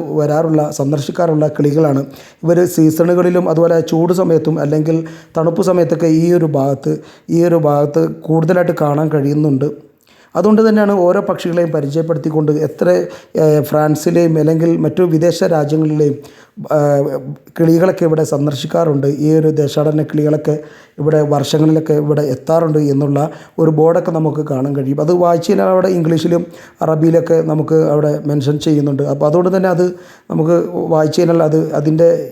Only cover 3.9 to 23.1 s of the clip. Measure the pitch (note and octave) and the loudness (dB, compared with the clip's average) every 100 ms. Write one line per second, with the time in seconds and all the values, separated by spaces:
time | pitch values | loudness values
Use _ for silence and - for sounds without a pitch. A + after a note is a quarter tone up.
3.9 | D#3+ F3 F3+ F3 D#3+ D#3 D#3+ C#3+ D#3 D#3 | 0 0 0 2 0 0 -2 -2 -2 0
4.9 | D#3+ D#3+ - - E3 D#3+ E3+ F#3 F3+ E3 | -2 -4 -14 -10 -2 -2 0 0 2 0
5.9 | D#3+ E3 D#3+ E3+ F3 D#3+ C#3+ C3+ C#3 D3+ | 0 2 2 2 2 0 0 -2 -2 -4
6.9 | D3+ - - - E3 F3 E3 D3+ D3 D3 | -6 -8 -18 -4 0 2 2 2 2 0
7.9 | D#3+ E3 D#3 - D#3+ D#3+ E3+ E3+ D#3+ D3 | 0 -2 -4 -2 0 2 0 0 0 0
8.9 | C#3+ D#3 D3+ C#3 D3 D3+ C3+ C#3+ - - | 0 -2 -2 -2 0 0 0 -2 -6 -20
9.9 | _ _ _ _ - G3+ G#3+ A3 G#3+ G3+ | _ _ _ _ -2 2 4 4 2 2
10.9 | G3+ F3 G3 G3 F3+ F3 E3+ E3+ D#3 C#3 | 2 2 0 -2 -4 -4 -2 0 -2 -2
11.9 | D#3 D#3+ D#3 D#3 D3+ D3+ D3+ D3+ - F3+ | -4 -4 -4 -2 -2 0 0 -2 -2 0
12.9 | F3+ F3 - - - D#3 D3+ C3+ D3+ D3+ | 0 -2 -10 -8 0 2 2 0 0 0
13.9 | D3+ F3+ E3 E3+ D#3 D3+ D#3+ E3 E3+ D#3 | 0 0 0 2 2 0 0 0 0 -2
14.9 | D#3+ F3+ D#3+ E3+ E3 F#3 D#3+ D3 D#3 D#3 | 0 0 2 0 0 0 0 0 0 0
15.9 | D3+ D3 - - - - - - D3+ D3 | 0 0 -2 -12 -20 -20 -14 -2 0 2
16.9 | C#3+ C#3+ C#3 C3+ D3 _ - E3 E3 F#3 | 0 -2 -6 -10 -16 _ 0 2 4 2
17.9 | F3+ E3+ D#3 D#3 C#3 D3 C3+ D#3 E3+ E3 | 0 0 0 -2 -2 -2 -4 -4 -2 0
18.9 | C#3+ C#3 C#3+ D3+ D#3+ D#3 D#3 C#3+ D3+ D3+ | 0 -2 0 2 2 2 0 -2 0 0
19.9 | D3+ D#3 D3+ D3+ D3+ D3+ D3+ - - - | 0 -2 -2 0 0 -2 -4 -6 -20 -20
20.9 | - D3+ D#3 D3+ C#3+ C3+ D#3 D#3 D#3 D#3 | -4 0 0 0 -2 0 2 4 2 0
21.9 | D3+ D3 D3 D3 C3 - D#3+ E3 D3+ C#3+ | -2 0 -2 -2 -4 0 0 2 0 2
22.9 | C3+ C#3+ | 0 0